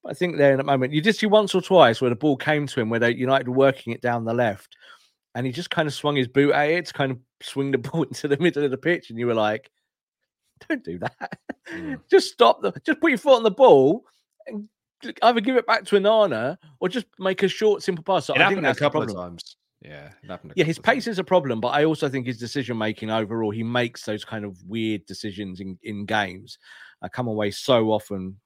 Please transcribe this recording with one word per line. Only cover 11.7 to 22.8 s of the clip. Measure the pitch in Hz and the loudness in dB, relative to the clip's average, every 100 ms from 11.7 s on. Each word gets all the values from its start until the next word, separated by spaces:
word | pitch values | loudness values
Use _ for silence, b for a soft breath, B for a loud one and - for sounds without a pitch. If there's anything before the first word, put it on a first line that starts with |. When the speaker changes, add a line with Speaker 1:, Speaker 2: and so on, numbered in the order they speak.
Speaker 2:
Mm. | 330 320 262 _ | -12 -10 -12 _
Speaker 1:
<laughs> | |
Just | 381 - | 2 2
stop | - 233 - | 2 4 4
the, | 196 - - | -4 -6 -4
just | 311 | 0
put | 330 | 0
your | 247 | 0
foot | 294 247 | 4 4
on | |
the | 226 | 4
ball | 190 262 143 135 220 _ _ _ _ - | 6 8 10 8 0 _ _ _ _ -16
and | 214 208 _ _ _ 226 - | -14 -16 _ _ _ -16 2
either | 226 233 | 2 4
give | 208 254 | 2 0
it | - | 2
back | 220 190 | -2 2
to | 202 | 2
Onana | 196 220 202 113 123 185 156 b | 4 4 4 0 -4 -6 -16 b
or | 185 | -4
just | 240 - - | -4 -8 -6
make | 190 190 | -4 0
a | 185 | -2
short, | - 214 202 | 2 0 2
simple | - 175 | -2 -6
pass." | 175 185 143 | -2 -2 0
So | |
Speaker 2:
It | 135 | 0
Speaker 1:
I | |
think | 185 | 0
Speaker 2:
happened | 196 143 | 2 -2
a | |
Speaker 1:
that's | - | -2
the | 147 | -2
Speaker 2:
couple | 151 | -2
of | 131 | -6
Speaker 1:
problem. | 92 90 | -8 -12
Speaker 2:
times. | 85 - - _ _ | -16 -20 -20 _ _
Yeah, | - 73 73 _ | -20 -20 -20 _
it | - | -16
happened | 90 - | -16 -10
a | - | -2
Speaker 1:
Yeah, | |
Speaker 2:
couple | 156 | -2
Speaker 1:
his | 165 | 0
Speaker 2:
of | |
Speaker 1:
pace | 220 220 233 | 0 0 -4
Speaker 2:
times. | |
Speaker 1:
is | 190 | -6
a | |
problem, | 180 185 139 110 | 0 0 0 -4
but | 120 | -2
I | 147 156 | 0 0
also | 156 147 | 0 -4
think | 131 120 | -4 -8
his | 110 | -8
decision-making | 117 143 123 113 | -8 -8 -6 -4